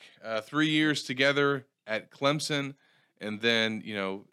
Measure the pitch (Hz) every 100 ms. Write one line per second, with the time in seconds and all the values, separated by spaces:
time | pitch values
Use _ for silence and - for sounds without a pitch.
0 | - - 113 110 - 147 156 151 156 143
1 | - 127 139 139 143 139 - _ - 110
2 | - - 139 151 147 147 139 147 _ _
3 | _ _ 104 107 117 117 110 110 - 104
4 | 98 98 -